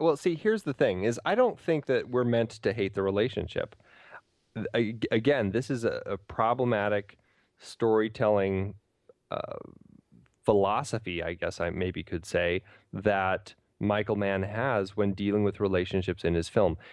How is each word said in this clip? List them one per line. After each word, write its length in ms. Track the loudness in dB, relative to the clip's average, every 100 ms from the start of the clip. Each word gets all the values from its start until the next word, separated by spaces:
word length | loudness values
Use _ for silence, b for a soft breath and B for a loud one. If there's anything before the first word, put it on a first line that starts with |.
well, 160 | 2 2
see, 180 | 0
here's 300 | 0 0 0
the 80 | -2
thing, 320 | 0 2 2
is 160 | 0 0
I 120 | 0 2
don't 220 | 2 0
think 280 | -2 0 0
that 220 | -2 0
we're 160 | 0
meant 260 | 2 2 0 -2
to 100 | -2
hate 220 | 0 -2
the 80 | 0
relationship. 760 | 0 2 0 -2 -6 -6 -6 -10 B B B B -20 _ _ -8 -2
A-, 220 | -2 -2 -4 -2
again, 380 | 2 2 2 2
this 180 | -2 -2
is 140 | -2
a, 180 | -2 -4 -6
a 100 | -8
problematic 1000 | -6 -2 0 0 0 0 0 -2 -4 -16 _ _ _ _
storytelling, 1160 | -20 -2 2 4 2 0 2 4 2 0 -4 -8 _ _ -20 _ _
uh, 280 | -8 -8 -12 -14 -18 -20 -20 _ -20 _ _
philosophy, 760 | 4 4 4 2 -2 -4 -4 -6
I 120 | -6
guess 260 | -4 -6 -2
I 100 | -4
maybe 320 | -2 -2 -4
could 240 | -6 -8 -2
say, 360 | 0 0 -2 b b b
that 640 | -2 0 2 0 -2 -6 -20 _ -4
Michael 360 | -2 0 0 -2
Mann 260 | 0 0
has 540 | -2 -4 -2 -2 -2 -2
when 180 | -2
dealing 280 | 0 0 2
with 160 | 0 0
relationships 640 | 0 0 0 -2 -2 -2
in 120 | 0
his 140 | 0 0
film. 280 | 2 2 2 B